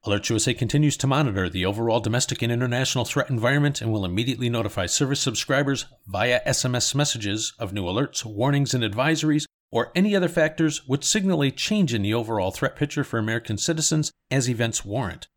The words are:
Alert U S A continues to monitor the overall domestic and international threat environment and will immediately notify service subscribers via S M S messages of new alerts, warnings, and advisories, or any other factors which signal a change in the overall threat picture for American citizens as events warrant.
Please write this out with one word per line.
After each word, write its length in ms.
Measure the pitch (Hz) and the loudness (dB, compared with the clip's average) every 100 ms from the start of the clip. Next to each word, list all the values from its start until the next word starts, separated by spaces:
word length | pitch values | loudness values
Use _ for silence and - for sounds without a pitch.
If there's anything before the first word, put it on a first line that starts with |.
| - | 0
Alert 240 | 101 - | -2 0
U 60 | 113 | 0
S 120 | 127 | 0
A 60 | |
continues 440 | 120 120 147 151 - | 0 0 4 2 2
to 100 | 135 | 0
monitor 400 | 139 143 98 90 | 2 2 0 -2
the 180 | 92 92 | 0 0
overall 360 | 104 117 117 | 0 0 0
domestic 400 | 117 120 - - | 2 0 -2 -2
and 100 | 120 | -2
international 540 | 120 127 120 131 127 117 | 0 0 0 0 -2 0
threat 240 | 139 - | -2 0
environment 500 | 123 117 143 147 143 | 0 2 4 2 0
and 120 | 110 | -2
will 100 | 107 | -2
immediately 460 | 92 92 123 123 120 | 0 -2 -2 0 0
notify 360 | 117 104 - 87 | 0 -2 -2 0
service 360 | - 135 139 | 2 2 2
subscribers 640 | 135 110 - 135 139 139 - - - | 0 -2 0 2 2 -2 -6 -16 -6
via 360 | 95 123 123 | 0 2 2
S 220 | - 131 131 | 2 0 0
M 100 | 123 | 0
S 180 | - | 0
messages 600 | 139 147 120 101 107 - - | 0 0 -2 -2 -2 -4 -6
of 140 | 107 | -6
new 120 | 101 | -4
alerts, 420 | 87 101 147 - 110 | -2 -2 -2 -4 -8
warnings, 480 | 104 131 143 139 | -2 2 2 2
and 100 | 127 | 0
advisories, 640 | 110 101 143 156 156 151 147 _ _ | 0 0 0 2 2 0 -2 _ _
or 220 | 117 - 170 | -2 0 2
any 180 | 208 | 2
other 140 | 196 170 | 4 2
factors 580 | 170 156 156 160 147 131 | 2 0 2 0 0 -4
which 200 | 139 - | -2 0
signal 360 | 214 190 160 | 0 2 2
a 80 | 139 | 0
change 420 | - - 214 160 | 0 -2 2 2
in 80 | 117 | 2
the 120 | 101 | 0
overall 380 | 117 110 110 92 | 0 0 -2 -2
threat 240 | - 135 - | -2 -4 -2
picture 300 | 147 - 139 | -4 -2 -2
for 140 | 117 | -2
American 380 | 110 117 - 107 | -2 -2 -4 -4
citizens 540 | - 160 151 156 151 _ _ | -2 0 0 0 -2 _ _
as 200 | 135 123 | 0 0
events 340 | 113 117 - | 0 -2 -2
warrant. 460 | 101 113 104 73 - | -6 -4 -4 -8 -16